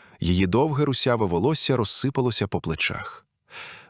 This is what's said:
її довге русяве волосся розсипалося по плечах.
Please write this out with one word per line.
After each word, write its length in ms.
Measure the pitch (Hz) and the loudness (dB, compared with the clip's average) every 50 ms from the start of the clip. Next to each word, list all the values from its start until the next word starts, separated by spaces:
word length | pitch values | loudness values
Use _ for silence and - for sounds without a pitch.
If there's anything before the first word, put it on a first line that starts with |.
| - - - - | -20 -20 -10 -2
її 280 | - 170 180 180 190 | 0 2 4 4 4
довге 380 | 180 139 120 147 160 143 143 147 | 4 4 2 2 2 2 0 0
русяве 400 | 143 127 - - 127 120 113 107 | 0 0 0 2 2 2 2 0
волосся 520 | 90 85 85 101 147 160 - - - 135 | 0 0 2 2 2 0 0 0 0 0
розсипалося 680 | 123 107 - - - - 135 - 139 123 123 113 - 101 | 0 2 0 0 0 -2 -2 0 0 0 0 0 0 -2
по 140 | - - 85 | -2 -2 -4
плечах. 640 | - 80 80 - - - - - - - - - _ _ _ _ _ _ - - - - - - - - | -2 -4 -4 -2 -2 -4 -4 -6 -8 -10 -12 -16 _ _ _ _ _ _ -18 -18 -18 -18 -18 -20 -20 -10